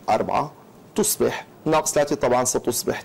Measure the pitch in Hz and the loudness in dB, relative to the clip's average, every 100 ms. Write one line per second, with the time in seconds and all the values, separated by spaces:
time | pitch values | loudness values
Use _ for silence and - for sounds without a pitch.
0 | - 110 95 101 147 - - - - - | -2 0 2 -2 -2 -8 -20 -20 -10 -2
1 | 202 - - - - - 156 156 - 151 | -2 2 0 -2 -10 -8 0 0 2 0
2 | 147 143 127 123 123 123 - 120 - - | 0 0 2 2 2 -2 -2 -4 -4 -6